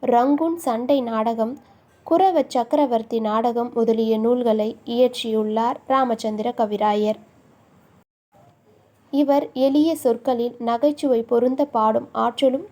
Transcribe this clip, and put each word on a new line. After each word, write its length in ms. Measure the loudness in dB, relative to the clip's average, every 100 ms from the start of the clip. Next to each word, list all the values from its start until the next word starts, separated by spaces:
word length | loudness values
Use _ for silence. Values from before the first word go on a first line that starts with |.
ரங்கூன் 560 | 0 2 4 2 0 -2
சண்டை 440 | -4 -4 0 0
நாடகம், 640 | 0 -2 -2 -2 -4 -6 -18 _ _ _ 0
குரவ 380 | 2 4 2 0
சக்கரவர்த்தி 720 | -2 0 0 2 0 -2 -4
நாடகம் 500 | -2 0 0 -2 -4
முதலிய 440 | -2 0 0 0 0
நூல்களை 580 | 2 0 2 0 -2 -6 -6
இயற்றியுள்ளார் 920 | 0 0 0 -4 -2 -2 -2 -2 -4 -2
ராமச்சந்திர 600 | 0 0 -2 -4 -4 -6 -2
கவிராயர். 580 | -4 0 0 0 -2 -4 -10 _ _ _ _ _ _ _ _ _ _ _ _ _ _ _ _ _ -4
இவர் 420 | 0 2 2 0
எளிய 440 | 0 2 2 2 0
சொற்களில் 580 | 0 0 -2 -2 -4 -4
நகைச்சுவை 640 | -4 0 0 0 0 0
பொருந்த 440 | 2 0 2 0 -2
பாடும் 420 | 0 2 0 -4
ஆற்றலும் 540 | -4 -2 2 0 0 -6